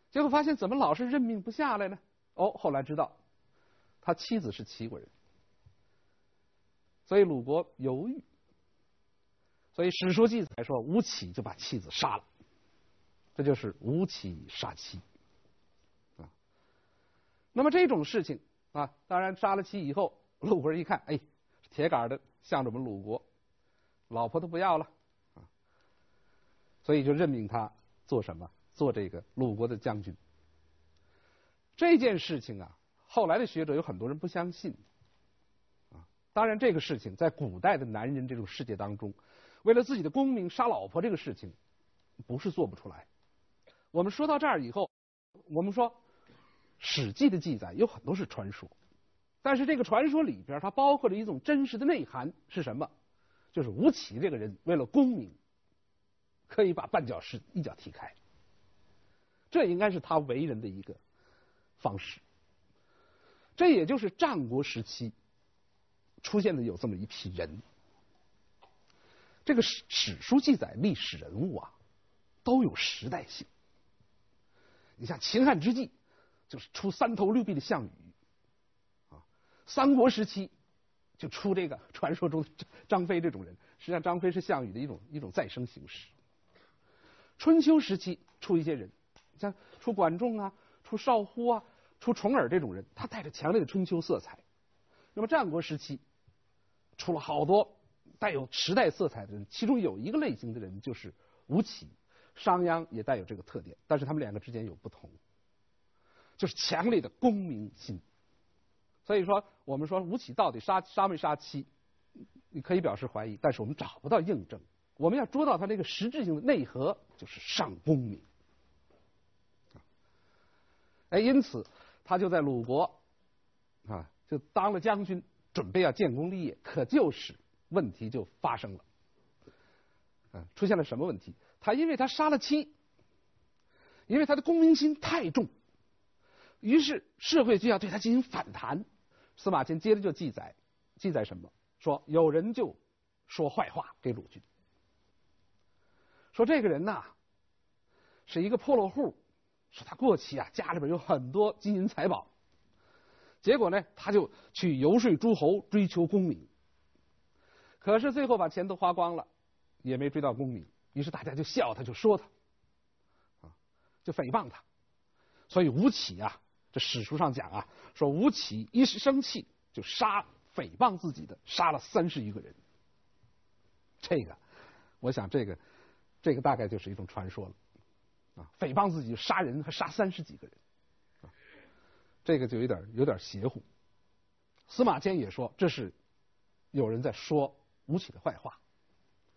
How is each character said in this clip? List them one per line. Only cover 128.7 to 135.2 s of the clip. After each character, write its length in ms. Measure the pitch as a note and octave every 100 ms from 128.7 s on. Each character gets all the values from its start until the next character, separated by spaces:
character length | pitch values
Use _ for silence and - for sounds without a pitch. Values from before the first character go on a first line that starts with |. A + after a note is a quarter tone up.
了。 120 | F#2+ _ _ _ _ _ _ - - _ _ _ _ _ _ _
啊， 140 | G2 F2 -
出 100 | G3
现 120 | G3
了 60 |
什 140 | D3 A#2+
么 80 | E3+
问 140 | G2+
题？ 160 | - - _ _
他 140 | -
因 160 | B3+ E4
为 80 | C4
他 100 | C4
杀 220 | - D#4
了 100 | C#4+
妻， 340 | - D4+ D4 _ _ _ _ _ _ _ _ _ _ _ _ _ -
因 100 | B3
为 80 | D4
他 100 | D4
的 60 |
功 200 | D4 E4+
名 140 | E4 D#4
心 220 | D4+ D4
太 280 | - E4